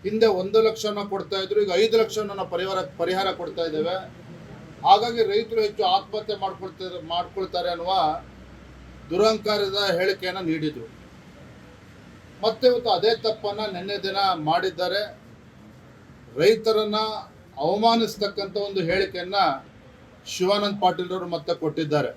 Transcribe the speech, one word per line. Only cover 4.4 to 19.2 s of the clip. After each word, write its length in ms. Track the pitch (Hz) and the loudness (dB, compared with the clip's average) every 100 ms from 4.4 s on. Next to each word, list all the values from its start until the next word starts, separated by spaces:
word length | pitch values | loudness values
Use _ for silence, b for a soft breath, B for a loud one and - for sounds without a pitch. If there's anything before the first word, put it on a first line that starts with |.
| - - - - 151 | -18 -18 -18 -2 6
ಹಾಗಾಗಿ 360 | 202 240 233 220 | 6 6 0 2
ರೈತರು 300 | 208 220 226 208 | 2 0 -2 -2
ಹೆಚ್ಚು 180 | 208 190 | 0 2
ಆತ್ಮಹತ್ಯೆ 440 | 190 - 214 214 202 | 2 0 -8 -6 -4
ಮಾಡ್ಕೊಳ್ತಾರೆ, 560 | 190 170 185 165 185 175 160 | -4 -6 -12 -10 -10 -10 -6
ಮಾಡ್ಕೊಳ್ತಾರೆ 560 | 170 175 196 185 180 175 | -6 -6 -6 -4 -4 -4
ಅನ್ನುವ 180 | 170 175 190 156 143 - - - - - - - - - | -4 -2 0 0 -2 -10 -20 -20 -20 -20 -20 -20 -20 -6
ದುರಹಂಕಾರದ 680 | 175 220 214 214 208 196 202 196 170 | 2 4 2 0 0 0 0 0 2
ಹೇಳಿಕೆಯನ್ನ 420 | 190 185 180 190 175 | 0 0 -4 -4 -4
ನೀಡಿದ್ರು. 400 | 160 151 123 113 - - - - - - - - - - - - - - - | -2 -4 -6 -14 -18 -20 -20 -20 -20 -20 -20 -20 -20 -20 -20 -20 -20 -20 -2
ಮತ್ತೆ 220 | 220 220 254 | -2 4 4
ಇವತ್ತು 180 | 240 233 180 | 4 2 2
ಅದೇ 160 | 208 226 220 | 2 2 -2
ತಪ್ಪನ್ನ 340 | 220 208 208 214 180 | -2 -4 -4 -4 -6
ನಿನ್ನೆ 200 | 190 202 190 | -6 -4 -4
ದಿನ 100 | 196 196 175 151 | 0 2 2 2
ಮಾಡಿದ್ದಾರೆ. 520 | 175 185 165 180 196 208 - - - - - - - - - - - - 123 | 2 0 -2 -2 -2 -4 -12 -20 -20 -20 -20 -20 -20 -20 -20 -20 -20 -12 4
ರೈತರನ್ನ 580 | 180 220 220 214 214 214 220 214 - - - - | 4 4 2 0 0 -2 -4 -6 -14 -20 -20 -4
ಅವಮಾನಿಸ್ತಕ್ಕಂಥ 920 | 151 202 226 233 214 - 202 - 196 208 202 | -2 2 4 4 0 -2 -4 -4 -6 -4 -4
ಒಂದು 160 | 190 165 | -2 0
ಹೇಳಿಕೆಯನ್ನ 500 | 185 190 180 | 0 0 -4